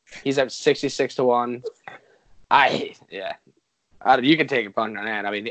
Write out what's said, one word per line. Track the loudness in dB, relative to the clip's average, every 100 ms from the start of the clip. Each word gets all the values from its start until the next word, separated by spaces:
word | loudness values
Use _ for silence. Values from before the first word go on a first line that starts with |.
| _ -6
he's | -2 0
at | 0
sixty-six | 0 0 0 -2 -2 -4 0
to |
one. | 2 2 0 -6 -12 -16 -20 -20 _ _ _ -20 _
I, | 4 4 0 -6 -12 _
yeah. | -12 -10 -12 _ _ _ _ _ _ 2
I | 4
don't, | 4
you | 4
can | 2
take | -2 -2
a |
punt | -4 -4 -6
on | -6
that. | -4
I | -4
mean, | -4 -6